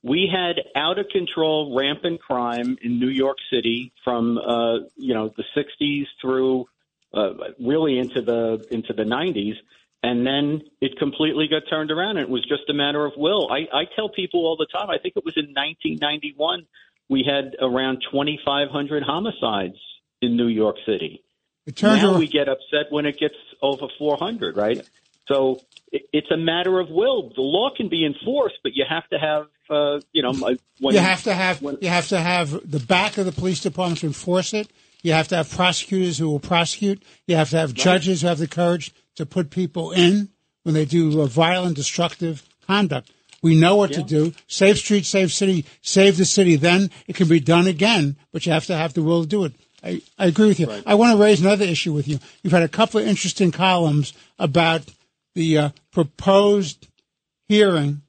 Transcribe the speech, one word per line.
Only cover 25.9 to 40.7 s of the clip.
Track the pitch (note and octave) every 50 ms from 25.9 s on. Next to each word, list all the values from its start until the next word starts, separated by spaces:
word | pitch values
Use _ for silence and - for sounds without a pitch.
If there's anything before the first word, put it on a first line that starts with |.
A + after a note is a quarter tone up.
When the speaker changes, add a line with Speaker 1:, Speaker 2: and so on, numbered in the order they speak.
Speaker 1:
it, | - F3 - _ -
it's | D3+ D3 -
a | E3+
matter | D#3+ E3 E3 E3 F3 F3+ F#3 F#3 F#3
of | F3+ D#3
will. | D#3 E3+ A3 C4 C4+ A3+ D#3 A#2+ -
The | C3
law | C3 C#3 D3+ F#3+ A3+ C#4 C4+
can | - A3+ F3+
be | E3 E3+ D#3+
enforced, | D3+ C3+ - - A3 C4 D4 B3+ G3+ - -
but | _ G3+ -
you | C3+ C3+ -
have | D#3 E3 - _
to | F3+ D3
have, | D#3 D#3 D3+ D3+ D3+ D3+ _ _ _ _
uh, | D#3 D3 D3 C#3+ C#3+ D3 C#3+ _
you | _ D#3+
know, | C3+ B2
my, | C3 C3+ B2+ A2+ B2+ B2+ _ _ _ _
when | - - G#3
Speaker 2:
You | G3
have | F3 F#3 F#3+ F3+ -
to | A3+ F#3+
have, | F3 F#3+ F#3 F3 -
Speaker 1:
when | C4+ C#3+ C#3 -
Speaker 2:
you | G3+ F3
have | F3 F3 E3+ -
to | G#3 F3+
have | D#3+ F3 F3+ F3+ E3+ C#3+ D3 - - F3
the | D3 D3
back | A#2+ A2+ F#3 F3+ G3 G#3+ - -
of | G3
the | F#3
police | D3+ - F3+ F#3 F3+ -
department | - F#3+ C#3+ - F#3 F3 E3 -
to | -
enforce | D#3 C3+ - - F3+ F3 F#3 F3 - -
it. | G#3+ G#3 _ _ _ _ _ _ _
You | - E3+
have | D#3+ D#3+ D#3+ -
to | F#3
have | E3+ D#3+ -
prosecutors | - - F3+ F3+ E3+ - - - G3 F#3+ F#3 F3+ D#3+
who | B2 E3 D#3
will | D3 C#3+
prosecute. | - - F3+ E3+ E3+ D#3+ - - G#3 G3 G3 G3 _ _ _ _ _
You | - F3
have | D#3+ D#3 -
to | D#3 D#3+
have | D#3+ C#3+
Speaker 1:
Right. | A#2+ -
Speaker 2:
judges | - F3+ F3+ F#3 D3+ F#3+ F#3 D#3+
who | D3 F3
have | E3+ C#3+
the | E3 -
courage | - E3+ F3 E3+ F3 E3+ C#3+ - _ _ _ _ _
to | - D#3+
put | - - F#3 E3+ C#3+
people | - F#3 F#3 E3+ _ F3 D#3+ D#3+
in | F3 F#3 F3 F3 G3 G#3 G3+ G3 _ _ _ _ _ _
when | _ E3+